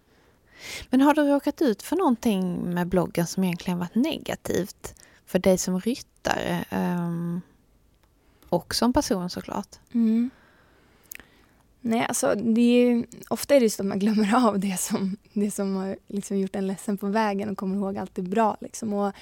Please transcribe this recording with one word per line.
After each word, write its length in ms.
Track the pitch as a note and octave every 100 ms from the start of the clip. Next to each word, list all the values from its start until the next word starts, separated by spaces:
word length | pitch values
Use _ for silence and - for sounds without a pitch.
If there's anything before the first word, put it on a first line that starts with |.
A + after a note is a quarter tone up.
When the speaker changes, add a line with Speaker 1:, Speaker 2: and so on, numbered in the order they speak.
| _ _ _ _ _ - - - -
Speaker 1:
Men 100 | C4
har 140 | C#4+
du 80 | D4+
råkat 400 | C#4+ C#4+ D4 -
ut 200 | D4 G3+
för 140 | - E4+
någonting 760 | E4+ A3+ A#3+ F#3+ F3+ F3 F3
med 120 | F3 F3
bloggen 400 | F3+ - - E3+
som 180 | -
egentligen 340 | F#3 F3 - F3
varit 160 | F3
negativt 1000 | A3 D#4 - - - - - F#3+ - - - - - -
för 120 | F#3
dig 200 | F#3+ F#3
som 220 | - F#3
ryttare, 840 | A3+ C4 - _ - - - F3+ -
ehm, 720 | F#3+ F3+ F3 E3+ E3+ E3+ F3 - _ _ _ _ _ _ _ _ _ -
och 260 | F3 -
som 180 | - A#3
person 380 | C#4+ - G3 F3
såklart? 380 | F#3 - - - - _
Speaker 2:
Mm. 360 | A#3 A3 A3+ B3 - _ _ _ _ _ _ _ - - _ _ _ _ _
Nej, 240 | A#3+ A3+ -
alltså, 260 | B3 -
det 260 | G3+ A3+ A3
är 260 | A#3+ B3 B3
ju, 140 | A#3 - - -
ofta 260 | A#3 -
är 60 | C#4+
det 100 | A3+
så 120 | -
att 40 | G3
man 120 | G3+
glömmer 480 | G#3 G#3 G3+ B3 A#3
av 100 | G3+
det 200 | G3 F3+
som, 360 | - G#3+ F#3+ G3+ _
det 180 | G#3 G#3
som 260 | G3 G3 F#3+
har 200 | F#3+ - -
liksom 320 | G3+ - G3
gjort 180 | F#3+ G3
en 100 | F#3+
ledsen 300 | G3 - G3
på 80 | G3+
vägen 420 | G#3+ G#3+ G3 G#3+
och 60 | G3
kommer 180 | F#3+ G3+
ihåg 220 | G3 G3+
allt 160 | F#3+
det 80 | -
bra, 340 | F3+ G3+ G#3+ -
liksom. 320 | - - A3
Och, 200 | G3+ G3+ -